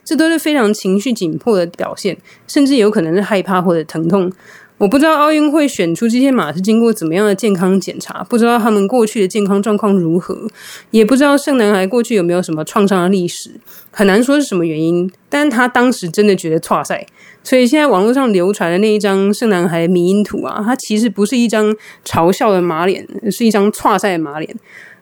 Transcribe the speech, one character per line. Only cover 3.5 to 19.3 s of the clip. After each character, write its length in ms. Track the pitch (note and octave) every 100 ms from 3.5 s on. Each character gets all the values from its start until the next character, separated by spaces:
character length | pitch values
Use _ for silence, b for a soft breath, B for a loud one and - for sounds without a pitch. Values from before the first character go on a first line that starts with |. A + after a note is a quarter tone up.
| F#3
或 140 | F3+
者 80 | E3+
疼 240 | D#3 D#3+ E3
痛。 240 | G3 F3+ B B B B _
我 80 | G3+
不 120 | C4
知 80 | D#4+
道 100 | D4+
奥 160 | D4+
运 180 | D#4 D4+
会 160 | D#4 C#4+
选 280 | - E3+
出 120 | E3 A#3
这 140 | B3
些 100 | C4+
马 220 | B3 D3+
是 80 | D#3
经 180 | F#3+ A3
过 140 | A#3
怎 140 | A3 D#3+
么 80 |
样 120 | F3+ G#3+
的 80 |
健 200 | G3 A3+
康 260 | F#3+ F#3 F#3+
检 180 | F3+ -
查， 240 | - - F#3+
不 80 | A#3
知 80 |
道 140 | A#3 A#3+
他 120 | A3+
们 160 | G#3 G3
过 200 | B3+ G#3+
去 160 | A3+
的 40 | F#3
健 160 | G#3+
康 200 | G3 G3+
状 120 | G#3+
况 200 | G#3 G#3
如 260 | G3 E3 F3
何， 260 | - - A3 B B B B
也 120 | A3
不 140 | G#3+ B3+
知 60 |
道 120 | C#4+
圣 220 | C#4 - C4
男 160 | G#3
孩 140 | G3+ F#3+
过 160 | A#3+
去 120 | A#3
有 80 | G#3+
没 120 | F3
有 80 | F3
什 100 | F3
么 100 | D#3
创 240 | D#3 A3 G3
伤 180 | F#3+
的 40 | F3+
历 180 | G3 F3
史， 260 | - - - B B B
很 160 | - G3+
难 160 | G3
说 160 | B3+ C#4+
是 80 | C4+
什 80 |
么 120 | F#3 E3
原 120 | D#3
因， 320 | D#3+ F3 F#3 - _
但 180 | C#4+ D4+
他 180 | A#3 B3
当 240 | B3 B3
时 160 | A#3+ F3
真 160 | D#3+ G#3
的 100 | F#3
觉 140 | D#3+
得 100 | D#3+
挫 240 | - F3
赛。 220 | C#3+ E3+ - B B B
所 160 | - B3+
以 80 | B3
现 140 | D4+
在 60 | D4
网 180 | F#3
络 80 | G#3
上 180 | C4 B3+
流 180 | F#3+ F3+
传 180 | G#3 E3+
的 60 | F3
那 160 | A3
一 60 | G#3
张 340 | G3+ G3 G3